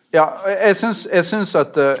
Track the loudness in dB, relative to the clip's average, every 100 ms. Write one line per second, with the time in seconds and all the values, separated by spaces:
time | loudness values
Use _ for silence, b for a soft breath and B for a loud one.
0 | _ 0 0 -2 -4 0 2 2 -2 -4
1 | -2 -2 0 -2 -2 -2 0 0 0 0